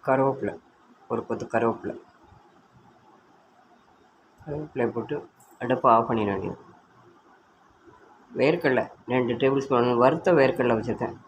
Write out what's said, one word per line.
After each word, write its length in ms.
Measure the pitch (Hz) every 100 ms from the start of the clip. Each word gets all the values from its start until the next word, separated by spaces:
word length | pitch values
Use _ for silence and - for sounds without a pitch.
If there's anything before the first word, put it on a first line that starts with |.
| -
கருவேப்பிலை, 480 | 131 135 135 101 - _ _ _ _ _
ஒரு 100 | 117 117
கொத்து 180 | 107 -
கருவேப்பிலை. 420 | 113 117 110 - - - _ - - _ _ _ _ _ _ _ _ _ _ _ _ _ _ _ _ _ _ _ _
கருவேப்பிலையை 440 | - 143 151 131 120
போட்டு 220 | 117 110 147 - _ _ _
அடுப்பை 260 | 123 127 135
ஆஃப் 160 | 113 117
பண்ணிட 200 | 113 104
வேண்டியது. 260 | 98 - - - - _ _ - _ _ _ _ _ _ _ - - - - _ -
வேர்க்கடலை 440 | 131 175 143 123 - - -
ரெண்டு 220 | 127 120 120
டேபிள் 240 | 135 135 135
ஸ்பூன் 240 | 123 123 120
வறுத்த 260 | 127 160 190 165
வேர்க்கடலை 360 | 135 - 120 113
வச்சுருக்கேன். 380 | 113 104 120 -